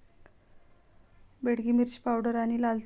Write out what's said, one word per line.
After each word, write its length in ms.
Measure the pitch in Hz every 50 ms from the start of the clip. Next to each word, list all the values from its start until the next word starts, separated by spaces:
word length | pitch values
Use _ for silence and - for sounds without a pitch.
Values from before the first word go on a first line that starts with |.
| - - _ - - - - - _ _ - - - - - _ _ _ _ - - _ - - - - _ -
बेडगी 300 | 262 240 240 233 220 233
मिरची 260 | 240 240 240 247 - - -
पावडर 300 | 254 233 226 226 240 233
आणि 280 | 233 233 233 233 233
लाल 160 | 240 233 226 220 220